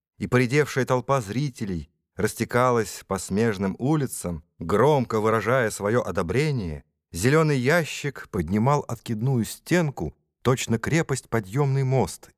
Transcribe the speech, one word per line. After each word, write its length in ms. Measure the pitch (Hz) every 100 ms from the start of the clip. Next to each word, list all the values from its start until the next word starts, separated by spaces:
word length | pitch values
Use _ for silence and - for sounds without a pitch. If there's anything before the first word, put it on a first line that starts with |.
| _ -
и 100 | 104
поредевшая 580 | 123 123 147 139 135 123
толпа 360 | 127 120 139
зрителей 680 | 98 113 147 123 104 85 73 _ _ -
растекалась 880 | 107 - 110 123 127 120 104 - -
по 100 | 95
смежным 580 | - 95 117 95 98 -
улицам, 640 | 127 156 127 - 90 82 - -
громко 600 | 85 101 139 143 120 110
выражая 520 | 110 110 101 131 110
свое 300 | - 101 120
одобрение, 800 | - 92 87 113 156 131 87 73 - _ _
зеленый 460 | 85 117 156 156 139
ящик 680 | 123 170 147 - 147 - -
поднимал 560 | 101 78 104 123 147 -
откидную 580 | - - 110 131 123 104
стенку, 680 | - - 175 156 - 80 - _ _
точно 340 | 120 131 - 113
крепость 520 | 120 156 - 131 -
подъемный 540 | 113 95 120 143 135
мост, 460 | 131 131 95 - -